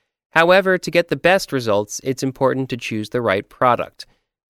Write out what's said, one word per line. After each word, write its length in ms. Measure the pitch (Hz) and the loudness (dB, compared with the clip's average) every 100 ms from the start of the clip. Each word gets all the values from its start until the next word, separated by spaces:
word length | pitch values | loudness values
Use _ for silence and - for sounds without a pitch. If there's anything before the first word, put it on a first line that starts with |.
| _ _ _ | _ _ _
However, 480 | 165 170 190 190 185 | 2 4 4 4 0
to 120 | - | 0
get 160 | 170 170 | -2 0
the 80 | 143 | 0
best 340 | 170 190 - | 2 2 0
results, 500 | 135 113 101 107 - | -4 0 0 -2 -6
it's 180 | 131 131 | -8 -4
important 480 | 135 127 131 131 131 | -4 -2 0 0 -4
to 60 | 123 | -8
choose 320 | - 110 107 | -6 -8 -6
the 120 | 123 | -4
right 260 | 117 95 - | 0 -2 -4
product. 580 | - 127 117 - - - _ _ _ | -2 0 0 -2 -12 -20 _ _ _